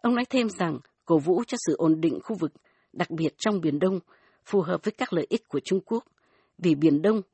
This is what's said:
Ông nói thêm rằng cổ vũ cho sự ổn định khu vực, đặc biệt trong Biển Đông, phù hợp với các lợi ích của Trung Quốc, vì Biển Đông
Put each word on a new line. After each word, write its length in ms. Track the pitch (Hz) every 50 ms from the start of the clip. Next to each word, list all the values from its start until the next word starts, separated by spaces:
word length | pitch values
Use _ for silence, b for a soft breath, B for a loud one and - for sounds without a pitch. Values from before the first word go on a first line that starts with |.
Ông 140 | - 233 247
nói 100 | 240 247
thêm 240 | _ - 262 233 220
rằng 300 | 190 - 185 165 147 127 _ _ _ _ _
cổ 120 | - 170
vũ 260 | 156 139 165 185 165 233
cho 100 | - 254 240 -
sự 80 | - 151
ổn 240 | - 170 160 160 160
định 180 | 160 165 127 - -
khu 120 | - 226
vực, 160 | 180 175 147 _ _ _ _ _ _ _ _ _
đặc 160 | - 180 -
biệt 240 | 165 156 165 147 _
trong 240 | _ - 214 208 190
Biển 180 | 160 156 139 147
Đông, 200 | 185 190 196 175 _ b b b b b b b b
phù 160 | - - 196
hợp 220 | 165 160 180 165 -
với 80 | 214
các 220 | - - 254 - 185
lợi 120 | 170 139 _
ích 180 | 180 - _
của 120 | _ - 139
Trung 200 | - - 190 190 -
Quốc, 180 | - 226 233 - _ _ _ _ _ _ _ _ _ _
vì 180 | - 175 175 156
Biển 260 | 139 156 160 143 147
Đông 200 | 160 202 220 214 190 _